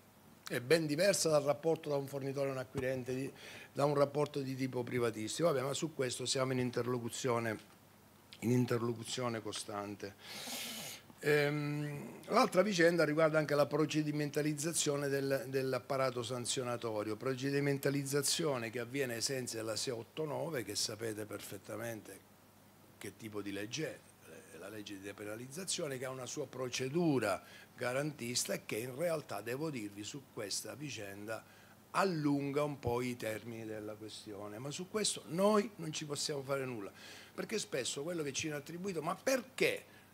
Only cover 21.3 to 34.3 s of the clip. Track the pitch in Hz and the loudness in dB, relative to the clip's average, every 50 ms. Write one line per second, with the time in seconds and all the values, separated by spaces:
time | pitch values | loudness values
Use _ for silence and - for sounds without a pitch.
21.3 | 104 101 - - 104 98 - - 107 107 117 117 113 107 - - 95 - - - | -8 -10 -10 -10 -12 -12 -10 -8 -8 -6 -6 -6 -6 -8 -10 -14 -16 -18 -20 -20
22.3 | - - - - - - - - - - - - - - - 104 - - 113 110 | -20 -20 -20 -20 -20 -20 -20 -20 -20 -20 -20 -20 -16 -12 -12 -12 -12 -10 -12 -6
23.3 | 104 104 98 101 101 101 104 113 123 143 156 127 - - - - - - - - | -6 -4 -4 -4 -4 -4 -4 -4 -4 -4 -4 -4 -6 -10 -16 -20 -20 -20 -20 -18
24.3 | 78 73 - - - 80 87 98 107 107 104 104 101 95 98 101 98 104 104 104 | -18 -18 -18 -16 -16 -14 -12 -12 -10 -10 -10 -10 -10 -8 -8 -10 -10 -8 -8 -8
25.3 | 107 113 123 131 135 170 196 - - - 170 147 135 123 135 131 131 131 127 120 | -8 -8 -10 -10 -10 -8 -4 -4 -2 -2 -2 -4 -4 -4 -4 -6 -6 -8 -8 -8
26.3 | - 151 - 104 - 127 131 123 - - 127 135 139 175 175 160 139 123 110 101 | -6 -6 -6 -6 -4 -4 -4 -4 -2 -2 -2 0 2 4 4 6 6 6 6 4
27.3 | 92 87 - - - - - - - - 123 123 127 135 147 156 135 127 120 120 | 2 0 -2 -12 -18 -18 -20 -20 -8 -4 -2 0 0 0 -2 -2 -4 -6 -6 -2
28.3 | 123 120 - - 196 175 - - 123 107 120 131 123 131 170 175 160 156 127 - | -2 -2 0 0 -2 -4 -4 -4 -4 -4 -4 -4 -4 -2 0 0 0 -2 -4 -6
29.3 | 113 101 101 117 123 139 156 165 139 123 104 101 98 104 104 - - 143 - - | -8 -6 -4 -4 -4 -2 -4 -4 -4 -4 -6 -6 -8 -8 -10 -8 -10 -12 -14 -12
30.3 | - 127 107 95 - - - 107 104 123 151 143 107 110 101 98 98 101 104 107 | -8 -8 -6 -4 -4 -4 -4 -6 -10 -10 -8 -8 -8 -8 -8 -8 -10 -10 -8 -8
31.3 | 110 107 - - - - - - - - - - - 156 190 196 175 156 147 147 | -8 -8 -10 -14 -20 -20 -20 -20 -20 -20 -18 -2 0 2 2 2 2 2 2 2
32.3 | 143 143 139 139 135 147 147 147 143 - - 120 120 123 127 123 123 123 117 110 | 2 2 2 0 2 2 0 0 -2 -2 -2 0 0 0 0 -2 -2 -2 -4 -4
33.3 | 110 104 107 120 117 113 113 110 107 107 107 107 107 104 107 104 - - - 110 | -4 -4 -8 -8 -10 -8 -8 -8 -8 -8 -8 -8 -10 -10 -12 -12 -12 -12 -12 -10